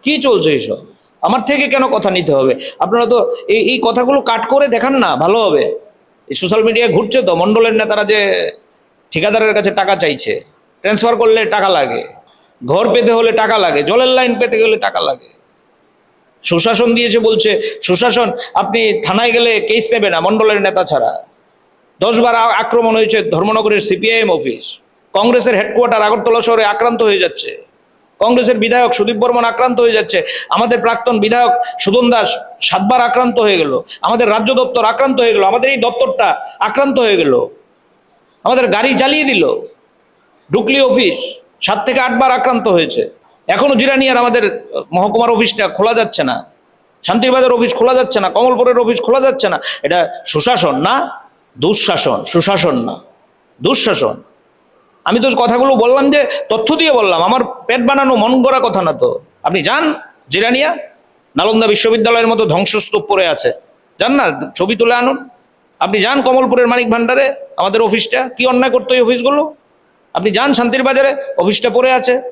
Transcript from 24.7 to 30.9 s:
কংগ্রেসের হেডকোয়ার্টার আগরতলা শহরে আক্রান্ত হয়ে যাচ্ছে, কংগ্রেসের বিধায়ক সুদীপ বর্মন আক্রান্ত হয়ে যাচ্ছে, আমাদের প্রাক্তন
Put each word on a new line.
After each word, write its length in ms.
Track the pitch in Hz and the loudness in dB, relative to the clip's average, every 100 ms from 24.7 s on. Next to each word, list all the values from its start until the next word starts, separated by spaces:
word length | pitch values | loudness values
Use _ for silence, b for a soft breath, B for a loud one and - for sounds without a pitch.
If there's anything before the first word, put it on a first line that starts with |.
| - _ _ _ | -16 _ _ _
কংগ্রেসের 420 | 190 220 247 220 208 | -2 2 2 2 0
হেডকোয়ার্টার 460 | 220 - 240 226 | -2 0 0 2
আগরতলা 400 | 214 220 226 233 | 2 0 0 0
শহরে 220 | 233 226 214 | 2 2 0
আক্রান্ত 340 | 208 233 233 | 0 -2 0
হয়ে 220 | 226 196 | 0 2
যাচ্ছে, 280 | 180 - 127 - - _ _ _ _ _ | -2 -4 -10 -10 -18 _ _ _ _ _
কংগ্রেসের 380 | 214 247 226 233 | 0 2 2 0
বিধায়ক 340 | 226 240 240 | 0 2 2
সুদীপ 240 | 240 208 220 | 0 -2 0
বর্মন 260 | 240 240 233 | 0 0 0
আক্রান্ত 320 | 233 254 247 | 0 0 2
হয়ে 160 | 233 220 | 2 2
যাচ্ছে, 220 | 214 185 - B B | 0 -2 -2 B B
আমাদের 280 | 180 233 233 | -2 0 0
প্রাক্তন 340 | 220 | 0